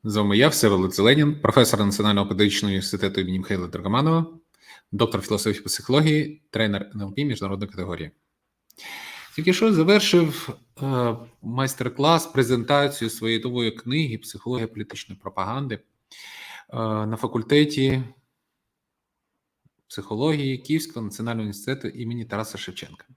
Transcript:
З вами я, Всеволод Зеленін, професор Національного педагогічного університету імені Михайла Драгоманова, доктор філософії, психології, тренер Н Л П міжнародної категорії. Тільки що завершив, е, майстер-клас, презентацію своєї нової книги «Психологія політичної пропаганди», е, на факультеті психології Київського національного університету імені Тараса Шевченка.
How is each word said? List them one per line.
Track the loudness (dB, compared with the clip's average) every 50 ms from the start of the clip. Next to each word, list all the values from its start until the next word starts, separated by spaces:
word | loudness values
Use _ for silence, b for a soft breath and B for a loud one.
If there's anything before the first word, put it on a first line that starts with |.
| -6
З | -2 0
вами | 0 2 4 4 6
я, | 4 4
Всеволод | 4 4 4 4 4 4 2 0 2
Зеленін, | 2 4 6 6 6 4 2 0 0
професор | 0 4 6 6 6 6 4 2
Національного | 2 0 2 2 2 2 2 2 2 0
педагогічного | 2 2 2 2 2 0 -2 0
університету | -2 -2 -2 -4 -4 -2 -2 -2 -2 -2
імені | -2 -2 -2 -4
Михайла | -4 -4 -4 -4 -4 -6
Драгоманова, | -8 -6 -4 -2 0 2 2 4 2 2 0 -2 -6 -20 _ _ B B B B B B B B
доктор | 0 0 0 2 2 -4
філософії, | -2 -2 -2 0 0 -2 -2 -2 -4
психології, | -8 -8 -8 -2 2 4 4 6 6 4 2 0 -2 -8 -16 _ _
тренер | 0 0 2 2 0 -2 -6 -8 -10
Н | -10
Л | -10 -8 -4
П | -4 -2
міжнародної | -2 -2 -4 -4 -6 -6 -6 -8 -10
категорії. | -8 -10 -8 -8 -6 -8 -8 -12 _ _ _ _ _ _ _ _ _ _ _ _ _ B B B B B B B B B B B B
Тільки | -2 2 2 2
що | 4 4 4 6
завершив, | 6 6 6 6 4 4 6 6 6 6 4 0 -6 -8 -10 -12 -14 _ _ _ -6
е, | -4 -2 0 2 2 0 -2 -4 -8 -20 _ _
майстер-клас, | -10 -6 -2 -2 -2 -2 -2 -4 -6 -6 -2 2 4 4 4 4 2 0
презентацію | 0 0 2 2 2 0 2 2 2 4 4 2 -2 -4 -6 -6
своєї | -6 -4 -2 -2 -2 -2 -2
нової | -4 -4 -2 -2 -2
книги | -4 -6 -8 -4 -2 -2 -2 -2 -4 -8
«Психологія | -10 -14 -16 -12 -8 -6 -4 -4 -4 -6
політичної | -6 -10 -12 -12 -12 -16 -14 _ -18 -14
пропаганди», | _ -10 -6 -4 -4 -4 -4 -4 -4 -6 -8
е, | -10 _ _ _ _ _ _ B B B B B B B B B B B B -8 -4
на | -2 -2 -2 -2 -2 -4 -4 -4
факультеті | -6 -4 -4 -4 -2 2 4 4 4 4 2 0 0 2 2 0 -2 -6 -12 _ _ _ _ _ _ _ _ _ _ _ _ _ _ _ _ _ _ _ _ _ _ _ _ _ _ _ _ _ _ _ _ _ _ _
психології | -14 -14 -10 -8 -4 -2 0 0 0 0 -2 -4 -4 -6
Київського | -4 -2 -2 -2 -2 -4 -10 -10 -10
національного | -10 -8 -8 -6 -4 -4 -4
університету | -4 -6 -8 -8 -6 -6 -6 -6 -6 -10
імені | -10 -8 -10 -8 -8 -8 -8
Тараса | -6 -6 -6 -6 -6 -8 -12
Шевченка. | -12 -12 -12 -14 -16 -16 -18 _ -20 _ _